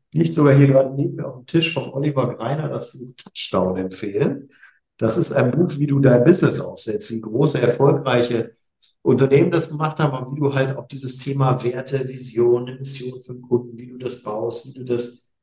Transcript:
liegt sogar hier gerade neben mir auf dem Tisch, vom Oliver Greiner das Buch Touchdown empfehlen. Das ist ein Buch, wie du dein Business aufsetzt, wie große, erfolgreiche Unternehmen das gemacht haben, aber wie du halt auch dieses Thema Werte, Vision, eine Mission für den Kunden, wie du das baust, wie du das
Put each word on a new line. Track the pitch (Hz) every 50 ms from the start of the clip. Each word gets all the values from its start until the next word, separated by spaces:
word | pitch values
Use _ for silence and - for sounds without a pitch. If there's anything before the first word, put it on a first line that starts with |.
| _ _ -
liegt | 151 165 165 -
sogar | 160 147 143 131
hier | 139 139 139
gerade | 131 135 135 - 139
neben | 139 147 - -
mir | - -
auf | 139 131
dem | - -
Tisch, | - - 165 160 - -
vom | 143 - - -
Oliver | 139 139 151 139 135 120 104 -
Greiner | - 113 123 143 156 151 -
das | - 120 - - -
Buch | 131 123 131 -
Touchdown | - - - - - - - - 95 90 92 92
empfehlen. | 95 95 92 - - 110 101 98 104 143 196 - - - - _ _ - - _ _ _ _ _
Das | - 113 110 113
ist | 175 - - -
ein | 139 131 123
Buch, | 123 147 180 175 143 139
wie | 147
du | 143 139 135
dein | 135 127 120 120 123
Business | 160 190 - - 135 - -
aufsetzt, | 90 - - - - 113 104 107 - -
wie | 113 110 107
große, | 107 107 127 151 147 - 131
erfolgreiche | 120 117 - - 139 143 139 135 - 131 123 120 117 - 120 113 110 - - _ _ _ _ _ - - _ _ -
Unternehmen | 135 135 127 135 131 135 147 170 180
das | 170 165 - -
gemacht | 151 147 156 151 151 -
haben, | 156 143 131
aber | 127 127 -
wie | 143 151
du | 143 135 127
halt | 135 135 135 131
auch | - -
dieses | - - 131 131 123 -
Thema | - - 143 135 139 135 131 - - -
Werte, | 120 123 135 135 - 139 131 127
Vision, | 123 - - - - - 117 120 120 120 120 123 127
eine | 131
Mission | 135 135 135 - - 127 127 127 -
für | - - 127
den | 123 -
Kunden, | - 120 120 123 120 117 113
wie | 127
du | 123 123
das | 123 123 120 - - -
baust, | - 107 113 117 117 113 - -
wie | 135 - 131
du | 127
das | 127 123 120 120 - - - - _ _ _